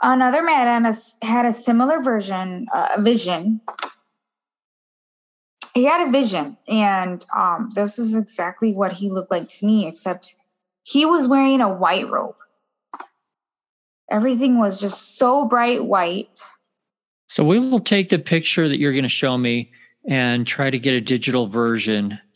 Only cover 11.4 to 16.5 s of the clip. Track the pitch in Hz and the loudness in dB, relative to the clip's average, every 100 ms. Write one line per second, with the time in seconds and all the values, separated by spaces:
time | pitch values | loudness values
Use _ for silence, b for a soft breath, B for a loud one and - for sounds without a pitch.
11.4 | 269 269 214 185 175 185 - - - - | 4 4 2 2 0 0 -2 -4 -6 -10
12.4 | - _ _ _ _ - - _ _ _ | -20 _ _ _ _ -20 -20 _ _ _
13.4 | _ _ _ _ _ _ - 214 240 240 | _ _ _ _ _ _ -6 -2 0 2
14.4 | 269 247 208 196 202 190 - - 247 277 | 4 4 2 0 -6 -8 -12 0 2 2
15.4 | 240 240 240 247 233 196 175 185 - - | 2 2 2 0 0 0 0 -4 -10 -14
16.4 | - | -16